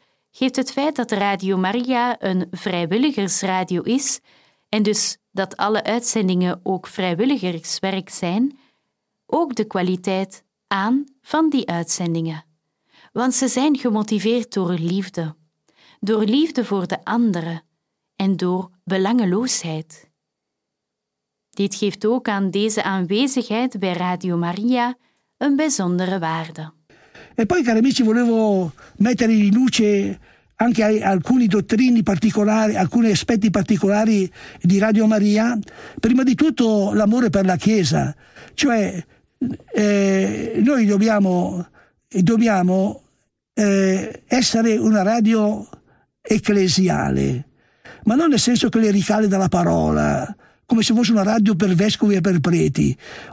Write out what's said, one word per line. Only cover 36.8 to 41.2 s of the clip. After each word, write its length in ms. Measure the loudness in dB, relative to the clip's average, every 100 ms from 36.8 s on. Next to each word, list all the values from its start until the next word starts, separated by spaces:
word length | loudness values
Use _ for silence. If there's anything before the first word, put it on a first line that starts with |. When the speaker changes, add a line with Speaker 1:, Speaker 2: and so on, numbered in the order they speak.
| 2
Speaker 2:
l'amore 380 | 2 2 2 2
per 140 | 2
la 120 | 2 2
Chiesa, 580 | 2 2 2 0 -2 -8 -20 -20 -18
cioè, 500 | -2 0 2 -2 -6 -14 _ _ _ -8 -8 -6
eh, 880 | -2 2 2 2 2 0 -4 -4 0
noi 220 | 2 4 2
dobbiamo, 800 | 2 2 2